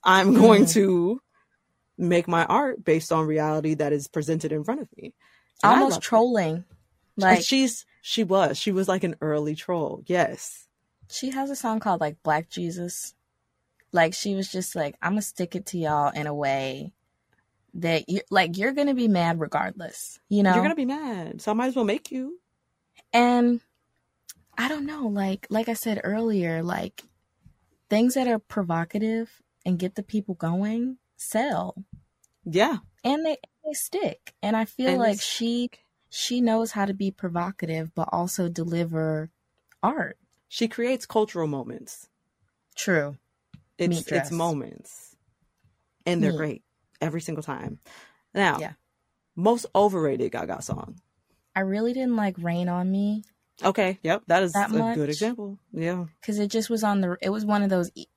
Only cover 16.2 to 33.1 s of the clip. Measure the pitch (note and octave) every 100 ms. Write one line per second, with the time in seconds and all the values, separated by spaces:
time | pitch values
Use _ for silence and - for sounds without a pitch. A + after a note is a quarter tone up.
16.2 | D3+ D3 C#3 C3+ C3 C3+ D#3 - _ _
17.2 | _ _ _ _ _ F3 E3+ D#3+ - F#3+
18.2 | - G3 E3+ F3+ A#3 C#4 C#4+ B3+ A3+ F#3
19.2 | E3+ E3+ D3 D3+ F#2 - E3 - - -
20.2 | - G3+ G3 F3+ A#3 E4 B3+ D4 D4 G3
21.2 | D#3+ - - G#3+ B3+ B3+ G#3 B3 - C4
22.2 | C4 F4+ _ _ _ _ _ _ _ A#3+
23.2 | A#3+ A#3+ A#3+ A#3+ - _ _ _ _ _
24.2 | - - _ - B3+ D4+ C#4+ D4+ A#3 G3+
25.2 | G3 G3 - G#3+ A3+ A3 A3+ G#3 - G#3+
26.2 | A3+ G3+ E3+ E3 E3+ - F#3+ - - _
27.2 | _ _ _ _ _ _ - G#3 B3 C4+
28.2 | B3 A3 - G#3+ F3 E3 E3 G3+ A3 A3+
29.2 | A3+ _ _ _ F3+ F3 F#3 - G3+ G#3+
30.2 | G3+ F3 E3 F3+ G#3 A3+ B3+ B3+ _ -
31.2 | - A3 C#4 F#3 F3+ - - - _ _
32.2 | _ _ E3+ E3+ - A3 - _ A#3+